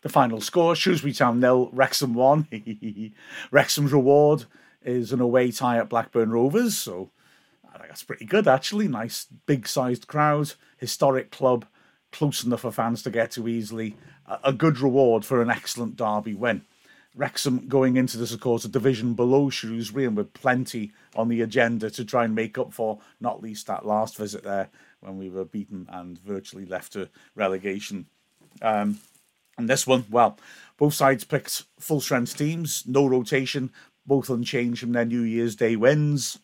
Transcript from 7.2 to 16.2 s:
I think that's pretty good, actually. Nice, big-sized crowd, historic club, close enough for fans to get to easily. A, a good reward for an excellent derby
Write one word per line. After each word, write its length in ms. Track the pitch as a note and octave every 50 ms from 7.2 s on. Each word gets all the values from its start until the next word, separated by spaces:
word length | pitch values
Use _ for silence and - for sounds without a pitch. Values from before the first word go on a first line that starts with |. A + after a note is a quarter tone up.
| _ _ _ _ _ _ _ _ _ - -
I 40 | -
think 100 | - -
that's 160 | - - -
pretty 200 | _ - - -
good, 220 | G#2 - G#3+ G#3
actually. 420 | C#3+ C3 C3 - - G#3 G#3 G#3+ F3+
Nice, 380 | C3 G#2+ A2 A#2+ - - - _ - - _
big-sized 600 | - D3 C3 G#2 - - D3 B2+ B2 B2 A#2+ -
crowd, 460 | - - D3+ D3+ D3+ D3 D3 D3 D3 - _ _ _ _
historic 540 | _ - A2+ - - - C#3 C3+ C3 B2+ -
club, 360 | - - C3+ B2+ B2+ A#2+ A2+ _ _ _ _ _ _ _ _ _ -
close 320 | - D#3 C#3+ C3 - -
enough 160 | A#2+ B2 A2
for 100 | - A#2+
fans 320 | G#2+ - A#2 A#2 A#2+ A2+ -
to 80 | B2+
get 220 | G#2 A#2 A2+ A2+ -
to 160 | B2+ A2+ A2+
easily. 480 | A#2 A#2 A2 G#2 A2+ A2+ A2 G#2+ G#2 - - - - _ _
A, 120 | - G2+ - -
a 80 | C#3 C3+
good 260 | G#2+ D#3 D#3+ D3+ A#2+
reward 460 | C3+ C3+ B2 C#3 C3+ A#2+ A2+ A2 G#2+
for 180 | - C3+ B2 A#2
an 80 | A#2
excellent 460 | A2+ - - - - A#2+ A#2+ A2 A#2
derby 380 | - A#2+ G#2+ G#2+ G#2